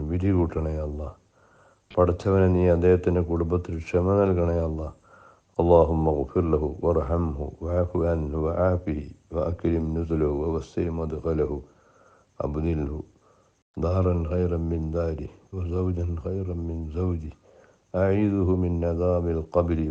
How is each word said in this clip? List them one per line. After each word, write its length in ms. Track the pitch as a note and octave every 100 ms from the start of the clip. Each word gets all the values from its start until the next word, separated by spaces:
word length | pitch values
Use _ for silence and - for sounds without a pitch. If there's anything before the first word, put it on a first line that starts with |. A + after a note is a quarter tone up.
| D2+
വിധി 240 | F2 F#2+
കൂട്ടണേ 420 | F#2 E2 D#2+ D#2+ D#2
അല്ലാ. 320 | D2+ D2 D2 - _ _ _ _ - _ _
പടച്ചവനെ, 580 | - F2 F2 G2+ F#2+ F#2
നീ 160 | F2+ F2+
അദ്ദേഹത്തിൻ്റെ 560 | E2+ F2+ F2+ F#2 F2
കുടുംബത്തിൽ 520 | E2+ E2+ E2 F2+ F2+ E2
ക്ഷമ 280 | D#2+ F2 F#2
നൽകണേ 440 | G2+ G2 F2 E2+ E2+
അല്ലാ. 300 | E2 D#2 D#2 - _ - - - _ -
اللهم 460 | E2+ E2+ D#2+ D#2+ D#2
اغفر 360 | D2 C2 F#2+
له 200 | E2+ D#2 D2+ -
وارحمه 640 | E2 D#2+ C#2+ E2+ E2+ D2 D2 -
واعف 340 | E2 F2 F2 F2
عنه 300 | E2+ E2 D2 D#2
وعافه 600 | D#2 E2+ F#2 F2+ D#2+ D2 C#2+ - -
وأكرم 680 | E2 E2 E2+ E2+ E2 D#2+ D#2+
نزله 300 | E2 D#2+ D2+
ووسع 640 | D2 D#2+ D#2+ - - F2
مدخله، 720 | E2 D#2 D2+ E2 D#2 C#2+ C#2+ - _ _ _ _ _ _ -
أبدله 640 | - D2 E2 D#2 C#2+ D2+ - _ _ _ _ _ _ -
دارا 520 | E2+ F#2+ F2+ F2 D#2+
خيرا 260 | F2+ F2+ E2+
من 340 | E2 E2 D#2+
داره، 380 | E2 E2 D#2 - - -
وزوجا 640 | F#2+ E2+ F2+ F#2 F2+ F2 E2
خيرا 300 | F#2 F#2+ F2+
من 240 | E2+ E2+ E2 D#2
زوجه، 420 | D#2+ F#2 E2+ D#2 - _ - - _ _
أعيذه 640 | F2+ F#2+ G2 G#2 G2+ F2+ F#2
من 280 | F2+ E2+
عذاب 420 | E2+ E2 F2 F2+ E2+
القبر 500 | E2 D#2 F2 E2+ D#2+ D#2